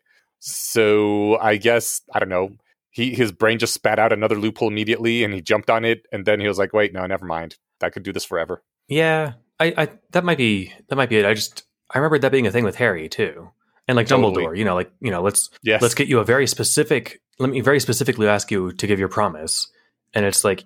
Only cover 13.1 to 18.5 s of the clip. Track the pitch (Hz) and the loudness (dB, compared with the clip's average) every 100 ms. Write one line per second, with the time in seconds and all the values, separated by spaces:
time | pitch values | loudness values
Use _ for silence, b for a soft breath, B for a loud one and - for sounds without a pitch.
13.1 | - 95 82 - _ _ _ - 123 113 | -4 -4 -6 -20 _ _ _ 0 0 4
14.1 | 127 110 92 82 90 104 90 - _ 123 | 4 4 2 -2 -2 -2 -2 -4 _ -6
15.1 | 87 98 - - b 107 107 120 - 143 | -2 0 0 -4 b 0 2 2 2 2
16.1 | 120 104 135 127 - 107 147 151 135 - | 2 4 2 2 -2 -2 0 2 0 -2
17.1 | - _ - 131 131 127 143 - 110 131 | -20 _ -4 -2 0 2 2 2 0 0
18.1 | 110 104 104 - | 2 2 2 0